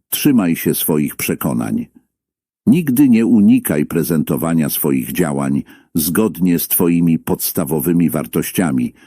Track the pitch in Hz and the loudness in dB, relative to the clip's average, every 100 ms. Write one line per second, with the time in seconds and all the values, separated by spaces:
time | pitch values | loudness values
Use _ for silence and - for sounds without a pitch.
0 | - - 151 123 87 82 - 76 - 76 | -12 -2 2 2 2 0 -2 -2 -2 -2
1 | 71 - - - 80 60 55 55 - _ | -2 -4 -6 -4 -4 -4 -4 -6 -8 _
2 | _ _ _ _ _ _ - 220 151 123 | _ _ _ _ _ _ 2 2 2 2
3 | 139 113 113 110 101 127 - 76 71 85 | 4 4 4 4 6 4 2 -2 -2 -2
4 | 76 80 - 69 82 82 71 - 78 67 | 0 0 0 -2 0 0 -2 -2 -2 -2
5 | 60 71 82 69 69 69 - - _ 82 | -2 -2 -2 -2 -2 -4 -6 -16 _ -4
6 | 78 87 110 - 92 85 - - 87 87 | -2 0 0 0 0 0 -2 0 2 2
7 | 85 80 - 90 - - 71 78 76 85 | 2 0 -2 -4 -4 -4 -4 -2 0 2
8 | 80 76 60 82 73 - 85 65 60 - | 2 0 -4 -4 -4 -2 -2 -2 -4 -8